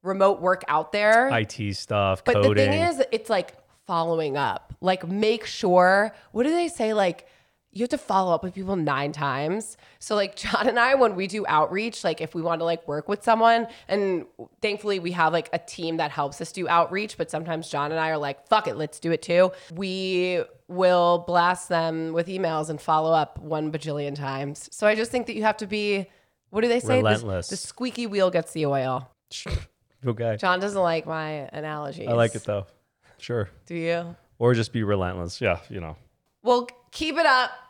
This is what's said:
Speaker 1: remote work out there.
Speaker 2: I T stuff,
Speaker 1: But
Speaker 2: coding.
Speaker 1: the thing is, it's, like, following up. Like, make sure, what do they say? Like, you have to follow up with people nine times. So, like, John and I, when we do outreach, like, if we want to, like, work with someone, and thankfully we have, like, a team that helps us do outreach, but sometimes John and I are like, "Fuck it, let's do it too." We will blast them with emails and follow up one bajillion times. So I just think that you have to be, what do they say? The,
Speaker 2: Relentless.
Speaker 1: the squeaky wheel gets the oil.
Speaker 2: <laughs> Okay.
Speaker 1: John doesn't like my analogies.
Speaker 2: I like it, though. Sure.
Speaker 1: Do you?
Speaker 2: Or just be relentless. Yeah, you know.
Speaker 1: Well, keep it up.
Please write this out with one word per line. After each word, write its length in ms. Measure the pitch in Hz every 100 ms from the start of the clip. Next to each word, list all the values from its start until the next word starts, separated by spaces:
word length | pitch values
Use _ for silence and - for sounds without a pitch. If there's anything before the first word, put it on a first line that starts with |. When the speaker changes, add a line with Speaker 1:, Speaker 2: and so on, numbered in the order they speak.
Speaker 1:
remote 380 | 175 190 196 202
work 220 | 175 185 -
out 260 | 151 160
there. 380 | 208 208 226 262
Speaker 2:
I 140 | 117
T 280 | 104 - 104
stuff, 520 | 98 - 104 98 95
Speaker 1:
But 100 | -
Speaker 2:
coding. 200 | 104 104
Speaker 1:
the 160 | 104 104
thing 20 | 101
is, 220 | - 269 -
it's, 180 | 226 -
like, 240 | 208 180 - _ _ -
following 500 | 170 165 165 156 139
up. 360 | 131 92 _ -
Like, 260 | 180 185 175
make 400 | 196 214 226 -
sure, 680 | - 208 180 180 196 214 - _
what 120 | 214
do 60 | 262
they 180 | 339 339
say? 260 | - 220
Like, 320 | 214 190 170 - _ _ _ _
you 100 | 190
have 60 | 247
to 80 | 302
follow 360 | - 190 185
up 80 | 165
with 100 | 180
people 200 | 185 185
nine 380 | 190 151 139 143
times. 640 | 147 143 131 151 202 220 - - _
So, 160 | - 214
like, 180 | 196
John 320 | - - - 220
and 80 | 233
I, 200 | 247 269
when 180 | 233
we 140 | 185 190
do 160 | 214 196
outreach, 560 | 156 147 180 226 -
like, 180 | 196 156
if 140 | 160
we 80 | 175
want 180 | 165 165
to, 40 |
like, 240 | 165 170 -
work 200 | 147 147
with 140 | 208
someone, 460 | - 226 226 233 226 - -
and 380 | 202 196 175 - - - _
thankfully 380 | 214 202 214 196
we 140 | 170
have, 200 | 175 160
like, 160 | 165 160
a 60 | 139
team 400 | - - 165 165
that 120 | 151
helps 300 | 147 143 -
us 100 | 165
do 160 | - 175
outreach, 500 | 170 165 185 214 -
but 140 | 160
sometimes 380 | 156 165 160 165
John 240 | 143 147
and 80 | 160
I 80 | 160
are 100 | 160
like, 260 | 143 139 _
"Fuck 180 | 214 185
it, 100 | 117
let's 220 | 151 -
do 140 | 165
it 100 | 165
too." 300 | - 175 185 185 -
We 680 | 165 190 185 185 180 180 175 - _ _
will 520 | 180 185 180 175 175 170
blast 400 | 175 175 180 -
them 440 | 170 165 160 160
with 140 | 165 170
emails 440 | 185 185 160 156
and 100 | 151
follow 320 | - 156 160
up 260 | 165 147 -
one 320 | 151 156 156
bajillion 460 | 156 151 147 143 143
times. 520 | 143 135 143 151 -
So 140 | - 214
I 80 | 214
just 160 | 233
think 140 | 247 240
that 80 | 214
you 60 |
have 140 | 214 208
to 80 | 208
be, 380 | 208 208 196 185 _ _ _ _
what 140 | 196
do 60 | 233
they 120 | 226
say? 160 | - 254
The, 80 |
Speaker 2:
Relentless. 440 | 107 107 113 92 -
Speaker 1:
the 60 | 196
squeaky 500 | - - 254 233 233
wheel 220 | 202 185
gets 220 | 175 160
the 140 | 165 147
oil. 440 | 139 131 131 127 _ _ - -
Speaker 2:
<laughs> 0 | - - _ _ _ 127
Okay. 320 | 113 117 107
Speaker 1:
John 200 | 190 180
doesn't 200 | 202 196
like 240 | 175 165
my 420 | 156 160 156 151 139
analogies. 560 | - 151 151 147 160 -
Speaker 2:
I 40 |
like 220 | 117 117
it, 100 | 113
though. 220 | - 104 92 _ _ _ _ _
Sure. 320 | - 120 98 - _
Speaker 1:
Do 80 |
you? 420 | 170 165 170 170 170 _ _
Speaker 2:
Or 160 | 120
just 180 | 120 110
be 100 | 117
relentless. 600 | 104 101 90 92 87 -
Yeah, 160 | 110 85 -
you 100 | 104
know. 160 | 82 76 _ _ _ _
Speaker 1:
Well, 260 | 226 247 240 - _
keep 280 | - 311 302
it 80 | 311
up. 240 | 254 247 - -